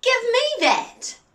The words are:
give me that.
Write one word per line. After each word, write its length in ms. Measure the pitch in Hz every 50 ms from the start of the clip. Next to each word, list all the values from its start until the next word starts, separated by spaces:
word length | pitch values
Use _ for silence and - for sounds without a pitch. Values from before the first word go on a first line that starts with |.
give 220 | - 494 523 494
me 440 | 453 480 453 508 587 605 605 - 320
that. 500 | 277 208 - - - - - - - - - _ _